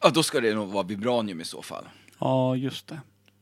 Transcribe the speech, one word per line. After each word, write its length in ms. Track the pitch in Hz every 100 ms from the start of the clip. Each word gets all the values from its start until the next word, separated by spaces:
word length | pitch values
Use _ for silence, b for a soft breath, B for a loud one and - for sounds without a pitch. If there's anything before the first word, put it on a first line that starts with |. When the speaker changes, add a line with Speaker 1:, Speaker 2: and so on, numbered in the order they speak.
Speaker 1:
Ja, 80 | 175
då 140 | 151
ska 180 | 151 143
det 120 | 113
nog 160 | 107 98
vara 140 | 101
vibranium 580 | 92 101 117 120 104 82
i 40 | 82
så 160 | 64
fall. 240 | - - - b b -
Speaker 2:
Ja, 360 | 131 131 127 127
just 320 | 131 - -
det. 120 | 156 - _ _ _